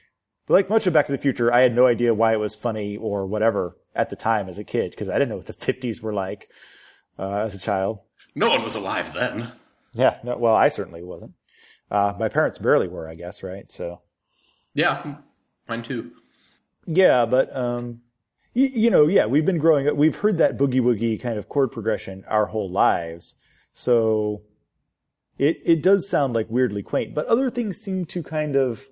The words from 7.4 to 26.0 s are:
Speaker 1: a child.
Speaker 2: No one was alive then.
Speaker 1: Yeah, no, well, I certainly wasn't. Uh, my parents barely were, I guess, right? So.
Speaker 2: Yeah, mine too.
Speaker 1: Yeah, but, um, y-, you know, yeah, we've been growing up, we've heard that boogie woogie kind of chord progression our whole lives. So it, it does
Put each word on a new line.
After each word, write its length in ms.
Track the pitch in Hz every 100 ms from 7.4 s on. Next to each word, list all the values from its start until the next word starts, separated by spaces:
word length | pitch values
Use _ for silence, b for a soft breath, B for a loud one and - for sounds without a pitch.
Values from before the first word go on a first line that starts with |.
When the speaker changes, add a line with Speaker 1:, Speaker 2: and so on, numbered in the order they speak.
| 107 95
Speaker 1:
a 40 |
child. 400 | - 98 98 107 _ _ b -
Speaker 2:
No 140 | 233
one 120 | 135
was 140 | 113 107
alive 380 | 98 104 85
then. 400 | 85 120 101 117 - _ _ _
Speaker 1:
Yeah, 240 | 110 123 -
no, 140 | 120 123
well, 200 | 117 107
I 120 | 113
certainly 340 | - 87 85
wasn't. 300 | 90 85 101 - _ b b b b
Uh, 240 | 104 101 98
my 80 | 110
parents 300 | 147 151 -
barely 320 | 104 143 92
were, 180 | 87 80
I 80 | 82
guess, 260 | 87 -
right? 300 | 95 95 -
So. 300 | - 87 87 _ _ _ _ _ _ _
Speaker 2:
Yeah, 420 | 139 156 139 151 143 _ _ _ _ -
mine 140 | 117
too. 280 | 117 123 - - b b b b _ _ -
Speaker 1:
Yeah, 400 | 160 185 127 117
but, 280 | 127 131 135
um, 460 | 123 120 120 117 _ _ _ _ _ 240
y-, 160 | 262
you 160 | 262 226
know, 160 | 185 151
yeah, 220 | 190 113
we've 180 | 139 156
been 140 | 175
growing 280 | 156 147 139
up, 80 | 156
we've 200 | 151 -
heard 240 | 214 170
that 180 | 147 113
boogie 240 | 139 127
woogie 400 | 120 110 117 110
kind 160 | 123 110
of 100 | 98
chord 240 | 143 135
progression 540 | - 107 104 - 95 -
our 200 | 107 107
whole 240 | 107 95
lives. 640 | 92 117 95 82 85 - - _ _ _
So 720 | - - 120 113 110 107 104 _ _ _ _ _ _ _ _ _ -
it, 240 | 143 -
it 200 | - 165
does 260 | 180 202